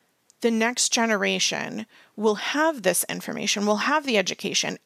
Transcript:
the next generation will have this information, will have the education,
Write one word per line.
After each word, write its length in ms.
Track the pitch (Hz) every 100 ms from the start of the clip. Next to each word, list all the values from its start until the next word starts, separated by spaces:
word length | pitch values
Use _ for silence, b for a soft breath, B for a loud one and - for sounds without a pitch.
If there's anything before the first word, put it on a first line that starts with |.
| _ _ _ _
the 100 | 233
next 400 | 226 226 247 -
generation 920 | 262 226 208 196 190 - 147 156 180 220 b b -
will 200 | 214 208
have 460 | - 285 320 285
this 220 | 185 175 -
information, 580 | 180 - 73 208 208 208
will 100 | 208
have 280 | 247 302 277
the 100 | 214
education, 600 | 185 - 196 - 151 -